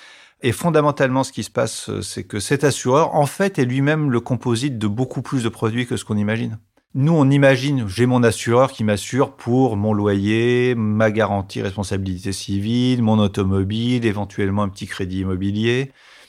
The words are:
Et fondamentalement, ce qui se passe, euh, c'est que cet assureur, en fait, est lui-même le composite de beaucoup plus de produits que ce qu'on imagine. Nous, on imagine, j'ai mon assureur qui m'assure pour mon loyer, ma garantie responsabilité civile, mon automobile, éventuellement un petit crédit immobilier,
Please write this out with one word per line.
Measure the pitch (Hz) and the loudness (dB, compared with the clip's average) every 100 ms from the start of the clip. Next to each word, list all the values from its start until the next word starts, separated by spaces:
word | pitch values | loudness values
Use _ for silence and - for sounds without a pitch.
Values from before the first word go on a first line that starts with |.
| - - - _ | -20 -20 -20 _
Et | 123 | -2
fondamentalement, | - 170 151 147 139 135 131 | 0 2 2 2 2 0 2
ce | 131 | -2
qui | - | -4
se | 107 | -6
passe, | - 117 - - | -2 -4 -4 -8
euh, | 101 | -8
c'est | 98 - | -8 -10
que | 101 107 | -8 -6
cet | - 139 | -2 2
assureur, | 147 - 123 139 165 | 2 0 2 2 2
en | 156 | 2
fait, | 139 - 196 196 | 0 0 -2 0
est | |
lui-même | 123 131 139 156 147 | 0 2 2 2 2
le | 120 | 0
composite | 120 120 127 117 143 117 | 0 -4 0 -2 -2 -2
de | 104 | -2
beaucoup | 104 131 - | -2 -4 -4
plus | 123 139 | -4 -2
de | 113 | -2
produits | - 113 117 120 | -2 -2 -2 -4
que | 110 | -6
ce | |
qu'on | - 107 | -4 -2
imagine. | 104 113 120 110 - _ _ | -2 -2 -4 -10 -16 _ _
Nous, | 135 143 | -2 2
on | 165 135 | 4 4
imagine, | 139 139 131 139 139 107 | 6 6 4 2 -2 -2
j'ai | 92 | 0
mon | 123 127 | 2 4
assureur | 117 - - 120 131 | 4 2 2 4 2
qui | - | 0
m'assure | 107 101 - 127 135 | -2 -2 -2 -2 -2
pour | - - 127 131 104 | -2 -2 2 2 2
mon | 107 | 0
loyer, | 104 104 101 101 110 120 123 123 | 0 2 2 2 2 2 2 2
ma | 120 107 107 110 | 0 0 2 2
garantie | 107 101 101 95 117 | 2 0 0 -4 -6
responsabilité | 104 95 95 98 95 90 98 | -6 -4 -4 -4 -4 -6 -6
civile, | 95 - 98 104 120 127 123 | -8 -4 -4 -2 0 2 2
mon | 110 107 | 2 4
automobile, | 104 104 95 98 98 110 120 127 | 2 0 0 0 0 -2 0 0
éventuellement | 117 101 101 - 101 101 | 0 -2 -6 -4 -2 -2
un | 101 | -4
petit | 95 101 | -6 -12
crédit | - 95 92 | -8 -6 -4
immobilier, | 95 92 98 104 117 123 135 - - - | -4 -2 -2 0 0 0 -4 -10 -20 -20